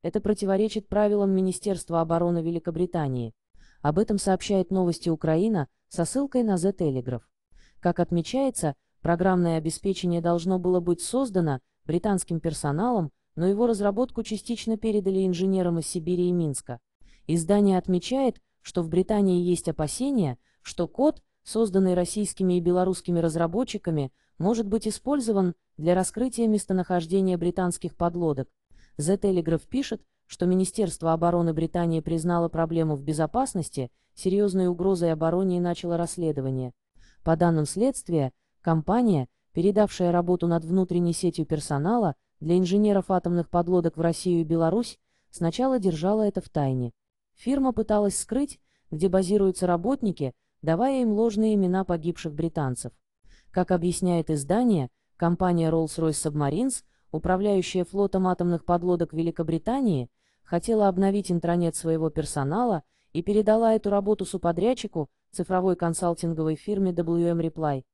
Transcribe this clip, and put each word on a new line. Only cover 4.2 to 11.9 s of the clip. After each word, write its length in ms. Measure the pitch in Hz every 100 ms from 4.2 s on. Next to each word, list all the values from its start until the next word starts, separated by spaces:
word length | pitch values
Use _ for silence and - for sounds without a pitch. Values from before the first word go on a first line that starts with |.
| 202 190 - 196 180
Новости 380 | 190 180 165 -
Украина 600 | 160 160 160 214 208 135 _ _
со 160 | -
ссылкой 380 | 165 262 277 254
на 140 | 226 185
The 200 | 180 196
Telegraph. 460 | 160 131 127 123 _ _ _ - - -
Как 180 | 175 175
отмечается, 760 | 175 170 160 262 269 - 156 135 _ _
программное 560 | 165 170 185 185 175 160
обеспечение 640 | 156 - 202 190 180 170
должно 380 | 170 170 170 185
было 220 | 180 180
быть 200 | 175 170
создано 600 | - 254 269 185 165 131 _ _
британским 540 | -